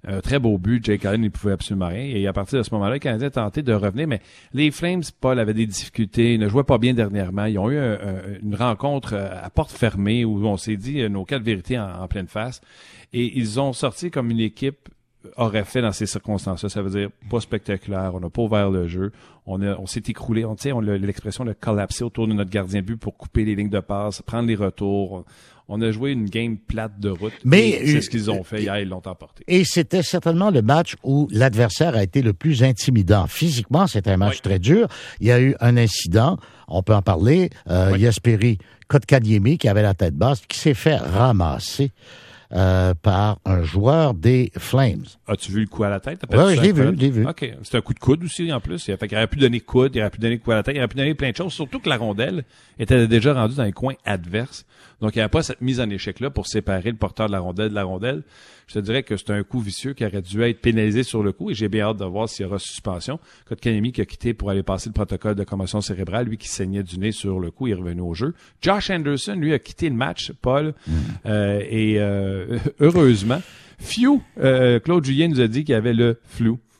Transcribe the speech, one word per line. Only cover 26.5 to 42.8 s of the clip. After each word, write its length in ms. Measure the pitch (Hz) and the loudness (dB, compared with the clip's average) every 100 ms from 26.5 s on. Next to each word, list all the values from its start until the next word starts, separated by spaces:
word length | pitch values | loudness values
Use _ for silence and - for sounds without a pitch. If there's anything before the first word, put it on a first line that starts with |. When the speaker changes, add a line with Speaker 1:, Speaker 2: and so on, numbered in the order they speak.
| 107 | -6
Speaker 1:
plate 400 | - 110 110 101 | -6 -6 -6 -4
de 80 | 101 | -4
route. 240 | 87 107 - | -4 -6 -2
Speaker 2:
Mais, 280 | 127 180 226 | 4 4 4
Speaker 1:
Et 160 | - 139 | 2 2
c'est 100 | 147 | 2
Speaker 2:
euh, 40 | |
Speaker 1:
ce 80 | - | 0
qu'ils 220 | 117 104 | -4 -2
ont 120 | 101 90 | -4 -4
fait 140 | 107 | -6
Speaker 2:
et 40 | |
Speaker 1:
hier, 160 | 101 101 | -4 -4
ils 80 | 98 | -4
l'ont 140 | 92 95 | -8 -12
emporté. 380 | 92 82 - - | -14 -16 -14 0
Speaker 2:
Et 160 | 180 170 | 2 2
c'était 360 | 175 160 185 | 0 0 0
certainement 460 | - 180 165 165 208 | 0 0 2 2 4
le 120 | 147 | 4
match 340 | 107 151 170 - | 4 4 2 -4
où 240 | - 139 147 | 0 0 2
l'adversaire 640 | 107 131 107 120 - 165 113 | 4 4 4 2 2 0 2
a 60 | |
été 180 | 98 139 | 0 2
le 100 | 117 | 2
plus 320 | 95 160 131 | 2 2 4
intimidant. 640 | 131 127 - 117 90 104 76 | 4 2 2 4 6 4 2
Physiquement, 580 | - 165 123 104 160 196 | 0 0 0 0 2 2
c'était 260 | 107 98 | 2 2
un 60 | 95 | 2
match 180 | 101 - | 2 0
Speaker 1:
Oui. 60 | |
Speaker 2:
très 160 | - 95 | -2 0
dur. 280 | 95 196 226 - - - | 4 4 4 -2 -16 0
Il 80 | 107 | 4
y 40 | |
a 100 | 123 | 6
eu 140 | 131 - | 4 4
un 160 | 120 120 | 4 6
incident, 640 | 113 - 85 104 131 190 - - - | 4 0 2 4 4 2 -6 -20 -6
on 140 | 85 | -2
peut 120 | 95 104 | 2 4
en 60 | |
parler, 480 | 95 85 104 175 180 - - | 4 4 6 4 2 -4 0
euh, 220 | 90 95 | 2 4
Speaker 1:
Oui. 80 | 98 | 4
Speaker 2:
Jesperi 600 | 117 98 120 107 120 104 - - - | 4 4 2 4 4 0 -4 -18 2
Kotkaniemi, 680 | 139 - 135 110 104 101 165 | 2 6 4 6 4 4 4
qui 100 | 110 | 4
avait 140 | 101 | 4
la 120 | 104 | 4
tête 220 | 92 87 71 | 2 0 2
basse, 260 | 120 143 - | 2 0 -4
qui 100 | - | -2
s'est 160 | 156 | 2
fait 220 | 131 160 147 | 2 2 2
ramasser, 960 | 67 95 127 104 82 65 - - 139 - - - - - - | 2 4 4 4 2 -2 -4 -2 -2 -4 -20 -20 -20 -20 -6
euh, 400 | 90 92 92 | 2 4 4